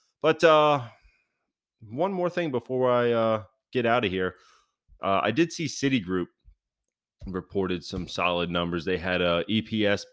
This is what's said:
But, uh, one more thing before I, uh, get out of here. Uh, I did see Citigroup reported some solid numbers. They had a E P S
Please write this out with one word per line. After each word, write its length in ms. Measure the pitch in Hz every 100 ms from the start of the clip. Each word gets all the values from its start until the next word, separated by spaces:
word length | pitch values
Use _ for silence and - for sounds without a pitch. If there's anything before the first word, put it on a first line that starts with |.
| _ -
But, 220 | 151 156
uh, 380 | 165 156 151 143 113 - _ _ _ _ _ _ _ _ 107
one 240 | 120 190
more 160 | 185 175
thing 220 | 175 165
before 380 | 123 - 127 127
I, 220 | 123 120
uh, 320 | 117 113 110 101 _ _
get 120 | 127 117
out 200 | 123 104
of 60 |
here. 240 | 92 92 - _ _ _ _ _ -
Uh, 160 | 95 98
I 100 | -
did 200 | 120 170
see 140 | - 151
Citigroup 640 | - 139 131 87 92 87 _ - _ _ _ _ _ _ - 95
reported 560 | 90 - 101 92 90
some 240 | - 92 85
solid 420 | - 90 87 87
numbers. 360 | 87 85 85 92
They 120 | 90
had 240 | 90 90
a 220 | 87 85 85
E 140 | 110
P 240 | 110 110 101
S 200 | 101 -